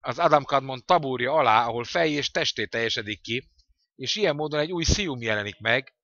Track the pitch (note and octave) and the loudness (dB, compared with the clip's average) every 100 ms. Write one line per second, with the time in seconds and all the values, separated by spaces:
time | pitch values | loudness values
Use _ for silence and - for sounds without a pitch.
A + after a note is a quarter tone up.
0 | C3+ B2 E3+ D3+ C3+ C#3 C3+ B2+ - F3+ | -6 2 4 4 2 -2 0 -10 2 2
1 | C#3 B2+ B2 D#3 B2 A2 A#2 A#2 A#2 F3+ | 2 -2 0 2 6 4 4 -4 -2 0
2 | D#3+ D3 C3+ - D3+ - G#2 A#2 A2+ A#2+ | 0 0 -2 -2 -2 -4 -4 -2 -2 -4
3 | G#2 G#2 - A#2 - _ _ _ _ _ | -6 -10 -6 -6 -6 _ _ _ _ _
4 | B2+ G#3 G3 D3 D3+ D3+ D#3 F3 E3 - | -6 0 0 0 -2 -2 -2 -2 0 0
5 | F#3+ B2+ A#2 G#2+ G#2 - A2 B2 C3+ _ | 0 -4 -2 -2 -4 -6 0 0 -2 _